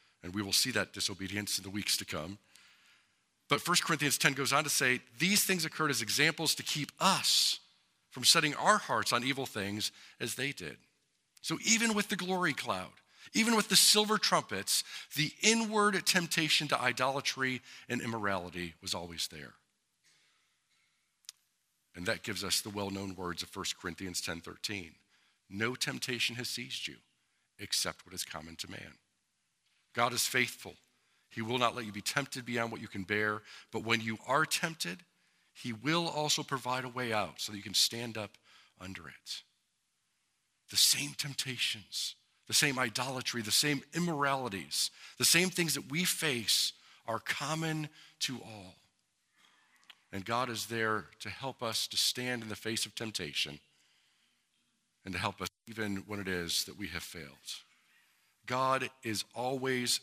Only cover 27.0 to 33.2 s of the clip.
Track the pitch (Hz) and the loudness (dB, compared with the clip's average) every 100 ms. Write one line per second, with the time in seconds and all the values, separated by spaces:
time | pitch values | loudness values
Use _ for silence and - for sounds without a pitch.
27 | _ _ _ _ _ - 101 - 92 - | _ _ _ _ _ -16 -4 0 0 -4
28 | - 90 - 80 80 80 85 95 - - | -10 -8 -8 -8 -10 -10 -10 -10 -14 -18
29 | _ _ _ _ _ _ _ _ _ - | _ _ _ _ _ _ _ _ _ 2
30 | 120 120 - 127 120 - 92 - _ _ | 4 4 2 2 0 -2 -14 -16 _ _
31 | _ _ _ - 110 123 120 123 110 104 | _ _ _ -8 -2 2 2 2 -6 -6
32 | - - 135 135 120 120 117 113 113 101 | -2 -2 -2 -6 -4 -2 -2 -4 -8 -8
33 | 92 104 | -2 0